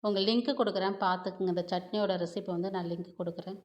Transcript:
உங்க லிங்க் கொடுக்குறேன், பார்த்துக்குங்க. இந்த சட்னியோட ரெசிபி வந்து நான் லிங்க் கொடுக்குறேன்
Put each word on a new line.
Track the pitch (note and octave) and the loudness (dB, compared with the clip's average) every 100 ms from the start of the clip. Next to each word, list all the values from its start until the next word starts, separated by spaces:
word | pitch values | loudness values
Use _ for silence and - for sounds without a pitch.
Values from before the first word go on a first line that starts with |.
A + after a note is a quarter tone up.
உங்க | G#3+ G3 | 2 2
லிங்க் | G3 A#3 A#3+ C#4 | 4 4 2 2
கொடுக்குறேன், | G#3+ F#3+ F#3+ G3 | 2 2 0 2
பார்த்துக்குங்க. | F#3+ F#3 F#3+ F#3 F#3 | 2 2 -2 -2 0
இந்த | F3+ F3 | 2 0
சட்னியோட | F#3 F3+ G#3 G3+ F#3 | -2 -2 0 2 2
ரெசிபி | E3+ G3+ F#3+ F3 | 0 -4 -4 -2
வந்து | F#3+ | -2
நான் | F#3+ E3+ | -2 -2
லிங்க் | E3+ F3 - | -4 -6 -6
கொடுக்குறேன் | F3 E3+ - F#3+ | -6 -6 -10 -12